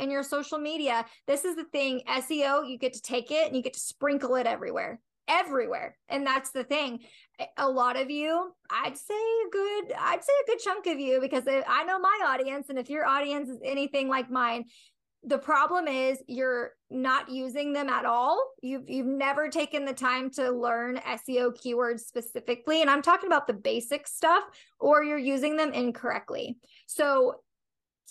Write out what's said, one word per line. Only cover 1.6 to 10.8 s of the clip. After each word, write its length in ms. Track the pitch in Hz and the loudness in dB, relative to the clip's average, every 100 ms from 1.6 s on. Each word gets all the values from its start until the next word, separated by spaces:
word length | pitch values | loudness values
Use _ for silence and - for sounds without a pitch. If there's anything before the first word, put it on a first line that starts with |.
thing, 380 | 330 294 269 254 - | -4 -2 0 -2 -2
S 240 | 254 254 | -4 -2
E 140 | 311 277 | 0 2
O, 160 | 285 | 2
you 160 | 269 247 | 0 -4
get 160 | 254 | -4
to 80 | 233 | -4
take 280 | - 247 233 | -6 -4 -2
it 180 | 302 320 | 0 2
and 80 | 262 | 0
you 60 | |
get 120 | 240 | -4
to 60 | - | -6
sprinkle 560 | - - 285 285 247 254 | -10 -2 0 0 2 2
it 100 | 233 | 2
everywhere, 540 | 220 185 180 185 233 _ _ - | -2 -4 -4 -4 -8 _ _ 0
everywhere. 680 | 330 349 269 214 175 - - - | 0 2 0 0 -4 -6 -12 -6
And 160 | 277 | -4
that's 260 | 277 269 269 | 0 0 -2
the 140 | 269 | -6
thing. 360 | 240 294 269 233 - - _ - | -2 -2 -2 -6 -14 -20 _ -12
A, 60 | - - | -10 -2
a 100 | 277 | 0
lot 280 | 262 247 254 | 4 2 2
of 140 | 269 | -2
you, 420 | 294 311 330 370 - - | -2 0 0 -2 -8 -6
I'd 260 | 226 269 277 | -4 -2 -6
say 180 | - | -6
a 360 | 415 453 453 403 | -2 2 2 0
good, 420 | 392 403 415 403 - | 0 0 -2 -4 -4
I'd 260 | - 349 | 0 0
say 80 | - 571 | 2 2
a 60 | 554 | 4
good 100 | 466 | 0
chunk 260 | 403 392 | 0 -2